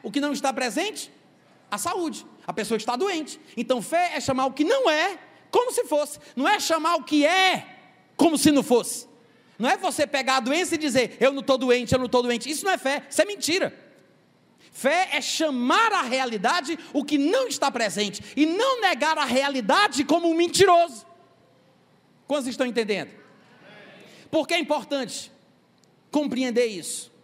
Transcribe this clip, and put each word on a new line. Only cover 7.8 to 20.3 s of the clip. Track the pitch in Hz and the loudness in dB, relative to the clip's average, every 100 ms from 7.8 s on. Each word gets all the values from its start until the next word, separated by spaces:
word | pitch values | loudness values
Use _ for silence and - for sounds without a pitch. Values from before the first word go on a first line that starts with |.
| - _ _ - | -20 _ _ 2
como | 330 302 | 2 4
se | 311 | 4
não | 285 | 4
fosse. | - 240 - - - - _ _ _ - | 4 0 0 -10 -14 -20 _ _ _ -4
Não | 240 | 0
é | 381 | 0
você | 359 269 285 | -2 -2 -2
pegar | 277 254 262 | -2 0 0
a | |
doença | 233 311 359 330 | 2 0 0 -2
e | |
dizer, | 302 247 220 - | 0 0 0 2
"Eu | 254 | 0
não | 277 | 2
tô | 262 262 | 0 0
doente, | 254 247 240 | 2 2 2
eu | 262 | 0
não | 247 | 2
tô | 247 | 0
doente." | 247 240 247 | 2 -2 -4
Isso | 302 | -4
não | 392 | -2
é | 370 | 0
fé, | 262 277 277 | 0 -4 -2
isso | - | 0
é | |
mentira. | 359 392 - 359 311 - - _ _ _ _ _ _ _ _ | 0 0 -2 0 -2 -6 -20 _ _ _ _ _ _ _ _
Fé | - 254 339 370 | -4 0 2 0
é | 294 | -2
chamar | - - 311 254 247 370 453 | -4 -2 0 0 2 4 4
à | 381 | 0
realidade | 262 262 254 220 220 349 277 320 - | -2 -2 -2 -2 0 0 -2 -10 -4
o | 294 | -4
que | - 294 | 0 0
não | 285 494 508 | 2 0 -2
está | - 277 | -2 -2
presente | 240 214 180 208 - - - | 0 -2 -2 -4 -6 -8 0
e | |
não | 311 359 539 508 | 2 2 0 2
negar | 392 269 302 311 | 0 2 0 0
a | |
realidade | 269 247 277 269 202 330 415 277 | 0 0 0 -2 2 4 2 0
como | 285 330 | 2 2
um | 339 | 2